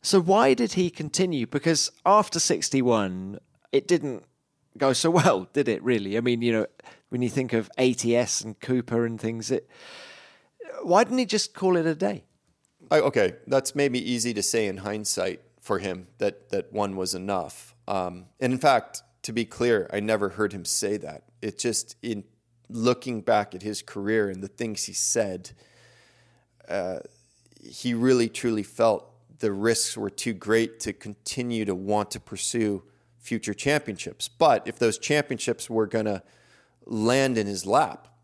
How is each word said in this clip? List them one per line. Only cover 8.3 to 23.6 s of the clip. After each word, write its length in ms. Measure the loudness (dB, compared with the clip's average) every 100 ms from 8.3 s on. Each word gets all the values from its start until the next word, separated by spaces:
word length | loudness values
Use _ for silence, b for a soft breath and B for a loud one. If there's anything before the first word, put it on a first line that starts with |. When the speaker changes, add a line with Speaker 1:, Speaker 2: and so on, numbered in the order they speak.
| -4
Speaker 1:
and 160 | -6 -12
Cooper 440 | -2 -2 0 -2
and 140 | -2 -4
things, 320 | -6 -6 -4
it, 160 | -4 -4 B B B B B B B B _ -14 -10
why 200 | 4 4
didn't 140 | 4 0
he 80 |
just 280 | 0 0 -2
call 220 | -2 2
it 100 | 2
a 100 | 2
day? 280 | 0 -2 -4 _ _ _ _ _ _ 2
Speaker 2:
I, 100 | 2
okay, 320 | 4 2 0 -2 0
that's 280 | 0 0
maybe 240 | 0 0 0
easy 340 | -2 -2 -2
to 80 | -2
say 240 | 0 0 0
in 100 | -4
hindsight 640 | -6 -6 -4 -2 -2 -4 _ _
for 200 | -4 -2
him, 280 | -2 -8 -12 _
that, 300 | -4 -4 _
that 200 | -6 -4
one 240 | -4 -2
was 180 | -2 -4
enough. 640 | -6 -4 -4 -4 -12 -20 _ -6
Um, 400 | -4 -4 -8 -20 _
and 140 | -2
in 60 | 2
fact, 420 | 4 4 0 -16 _ _
to 100 | -6
be 100 | -4
clear, 460 | -6 -2 2 2 2
I 80 | -4
never 300 | 0 0 0
heard 240 | 0 -2
him 100 | -2
say 320 | -4 -4 -2 -4
that. 260 | -6 -14 _ _
It 160 | -10 -4
just, 400 | -4 -4 -6 -12
in 220 | -8 -8 -10 _ _ _ _
looking 520 | 0 0 0 -4 -6
back 320 | 2 2 2
at 100 | -8